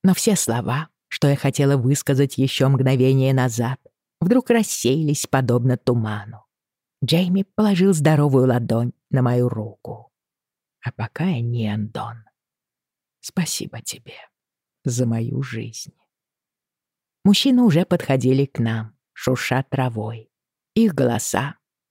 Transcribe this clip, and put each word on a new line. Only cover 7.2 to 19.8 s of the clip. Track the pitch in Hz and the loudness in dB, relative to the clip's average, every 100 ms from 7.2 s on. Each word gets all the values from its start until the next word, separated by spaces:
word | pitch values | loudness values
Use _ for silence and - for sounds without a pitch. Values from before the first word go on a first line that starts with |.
| 180 190 | 2 0
положил | 196 - 214 180 196 | -2 0 0 4 2
здоровую | 160 147 151 147 131 131 | 4 2 4 4 4 4
ладонь | 120 117 113 120 - _ | 2 0 -2 -2 -6 _
на | 131 | 0
мою | 127 123 123 | 2 2 0
руку. | 110 107 - - 110 - _ _ _ _ _ _ _ | -2 -10 -14 -16 -18 -20 _ _ _ _ _ _ _
"А | 127 | -12
пока | - 113 - 180 | -8 -8 -4 -2
я | 131 | -2
не | 120 120 107 | -2 -2 -2
Андон. | 107 107 - 113 113 - _ _ _ _ _ _ _ _ _ | -4 -6 -8 -10 -12 -20 _ _ _ _ _ _ _ _ _
Спасибо | - - 165 - - 120 | -10 -4 -4 -6 -10 -12
тебе | - - - - - _ _ _ _ _ | -12 -14 -16 -20 -20 _ _ _ _ _
за | 135 117 120 | -6 -2 -2
мою | 113 117 131 | -2 -4 -6
жизнь". | 131 113 117 - - - _ _ _ _ _ _ _ _ _ _ _ _ | -6 -8 -12 -14 -18 -20 _ _ _ _ _ _ _ _ _ _ _ _
Мужчины | 196 208 285 247 | 2 4 4 4
уже | 240 156 185 | 4 4 2
подходили | 175 - 135 123 135 139 | 0 0 0 2 2 0
к | - | -2
нам, | 113 113 110 _ _ | -2 -4 -8 _ _
шурша | - - 127 - 127 | -8 -4 -2 -2 -2
травой. | - - | -2 -2